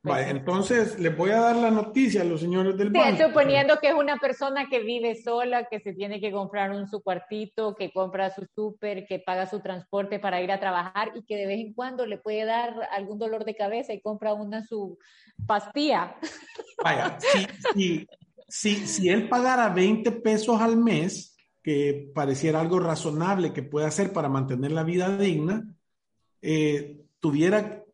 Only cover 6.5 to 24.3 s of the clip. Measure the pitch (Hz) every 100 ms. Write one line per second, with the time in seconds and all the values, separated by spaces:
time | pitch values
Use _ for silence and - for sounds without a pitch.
6.5 | 202 196 202 202 208 196 175 - 214 214
7.5 | - 214 208 185 190 190 190 190 190 190
8.5 | - 214 208 208 190 190 185 185 185 190
9.5 | 208 196 180 - 196 196 202 202 180 180
10.5 | 196 196 180 180 202 220 226 - 208 196
11.5 | 202 220 220 254 254 240 202 214 214 220
12.5 | 226 240 226 233 202 196 208 220 220 214
13.5 | 214 202 226 262 202 214 208 214 208 208
14.5 | 220 226 214 190 175 _ _ _ - -
15.5 | 311 - 285 294 202 180 - 320 - -
16.5 | - - - 247 156 359 - 480 554 -
17.5 | - 494 202 185 165 - - _ - -
18.5 | - 214 208 202 - 185 208 220 247 254
19.5 | 254 220 180 190 220 240 226 220 214 247
20.5 | 214 233 226 233 165 175 - - _ _
21.5 | _ 156 147 143 143 - 156 143 135 160
22.5 | 156 165 180 170 156 160 151 175 196 160
23.5 | 143 135 147 151 151 196 170 143